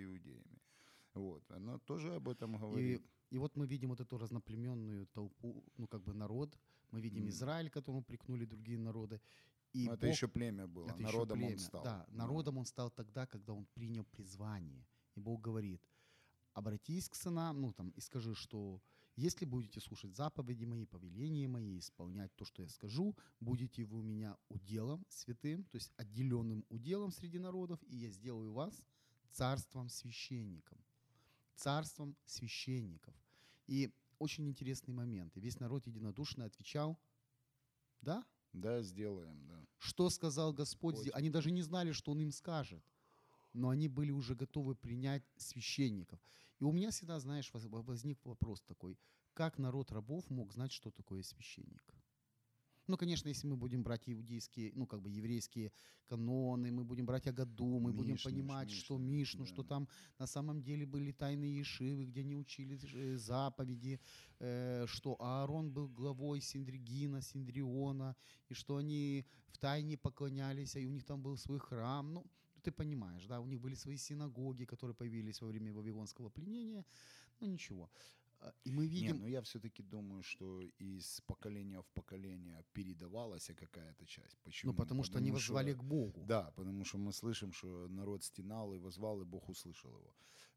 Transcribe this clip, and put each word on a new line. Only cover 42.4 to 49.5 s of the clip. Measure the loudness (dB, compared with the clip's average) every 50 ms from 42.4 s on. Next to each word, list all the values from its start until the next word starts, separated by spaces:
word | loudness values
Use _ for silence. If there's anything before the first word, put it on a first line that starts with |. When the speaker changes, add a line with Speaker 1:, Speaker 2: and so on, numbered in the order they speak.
| -2 0 2 2 2 0 -4 -10 -14 _ _ _ _ _ _ _ _ _ -20 -20 _ _ 0
Speaker 2:
Но | 4 6 6
они | 8 6 6 4
были | 4 4 4 4
уже | 4 2 2 2 0
готовы | 0 0 0 0 0 2 2 0
принять | 0 -2 -2 -2 0 2 2 2 2 0 -4 _
священников. | -10 -8 -6 -6 -4 -2 2 4 6 6 6 6 2 -2 -6 -10 -14 -14 -18 -20 -20 -20 -16 -2 2
И | 4
у | 6
меня | 6 6 6 4
всегда, | 2 0 -2 -2 -2 -2
знаешь, | 0 0 -2 -2 -2 -4
воз-, | -4 -6 -6 -4
возник | -4 -4 -2 -2 -2 0 0 -2 -2 -2 -4
вопрос | -8 -2 2 2 2 2 -2
такой. | -6 -10 -10 -8 -6 -8 -8 -8 -12 -20 -20 _ _ _ _
Как | 2 2 2